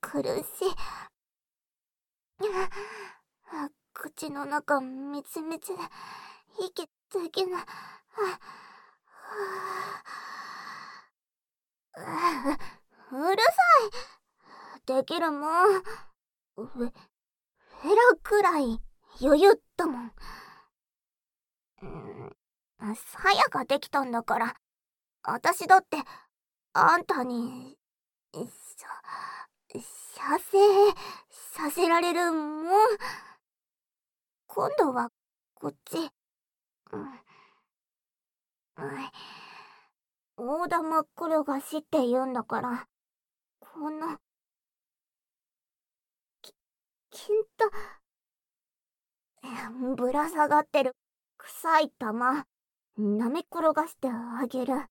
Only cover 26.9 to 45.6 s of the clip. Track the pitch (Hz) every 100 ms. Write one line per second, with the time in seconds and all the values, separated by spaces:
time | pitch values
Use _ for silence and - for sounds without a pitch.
26.9 | 339 - 330 254 240 240 254 254 277 _
27.9 | _ _ _ _ 160 240 - - - -
28.9 | - - - - - - _ _ - -
29.9 | - - - 269 302 - 392 403 392 403
30.9 | 392 - - _ - - - 294 - 330
31.9 | 339 349 339 349 320 302 302 330 392 440
32.9 | 415 - - - - _ _ _ _ _
33.9 | _ _ _ _ _ _ - 415 587 320
34.9 | 247 240 _ _ _ _ _ - - -
35.9 | 320 320 _ _ _ _ _ _ _ _
36.9 | - 247 254 _ _ _ _ _ _ _
37.9 | _ _ _ _ _ _ _ _ - 139
38.9 | 139 131 - - - - - - - _
39.9 | _ _ _ _ - 240 302 349 339 311
40.9 | 320 311 - 330 320 285 269 - 311 -
41.9 | 311 254 247 262 247 220 220 247 240 -
42.9 | _ _ _ _ _ _ _ - 330 302
43.9 | 311 311 311 _ _ _ _ _ _ _
44.9 | _ _ _ _ _ _ _